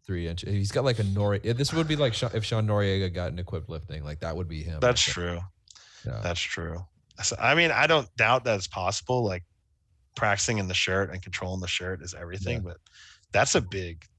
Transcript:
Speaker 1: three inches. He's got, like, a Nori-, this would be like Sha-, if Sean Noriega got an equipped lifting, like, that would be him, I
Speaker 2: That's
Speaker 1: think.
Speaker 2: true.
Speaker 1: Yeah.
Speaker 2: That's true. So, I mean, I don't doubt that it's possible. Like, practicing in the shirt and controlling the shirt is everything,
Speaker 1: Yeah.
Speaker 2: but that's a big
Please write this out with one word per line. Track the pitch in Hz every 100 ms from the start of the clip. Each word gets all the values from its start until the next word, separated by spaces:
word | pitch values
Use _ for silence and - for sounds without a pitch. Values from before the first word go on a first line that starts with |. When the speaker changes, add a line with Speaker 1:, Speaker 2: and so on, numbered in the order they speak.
| -
Speaker 1:
three | 92 85
inches. | 85 -
He's | 101 101
got, | 131
like, | 131 113
a |
Nori-, | 101 98 104 101 104 120
this | 143
would | 160 160
be | 147
like | 135
Sha-, | 107 120
if | 113
Sean | 104 110 107
Noriega | 104 101 95 95
got | 87 85
an | 82
equipped | 87 85 -
lifting, | 80 76 76
like, | 73 73
that | 80 80
would | 85
be | 78
him, | 78 78
I |
Speaker 2:
That's | 123 120 -
Speaker 1:
think. |
Speaker 2:
true. | 87 87 87 92 _ _ - - - -
Speaker 1:
Yeah. | 58
Speaker 2:
That's | 87 85
true. | - - 82 85 92 _ _ -
So, | - -
I | 117 156
mean, | 165
I | 117 151
don't | 160 123 -
doubt | 110 127
that | 120 101
it's | -
possible. | 95 90 104 - 127
Like, | 110 90 - _ _ _ _ _ _ -
practicing | 110 98 - 110
in | 92
the |
shirt | 92 - 95 98
and | 92
controlling | 92 - 92 92
the | 87
shirt | - 90 92
is | 90
everything, | 87 85 95 95 120
Speaker 1:
Yeah. | 90
Speaker 2:
but | 87 _ - - - _
that's | 101 123 165
a |
big | 98 98 90 80 -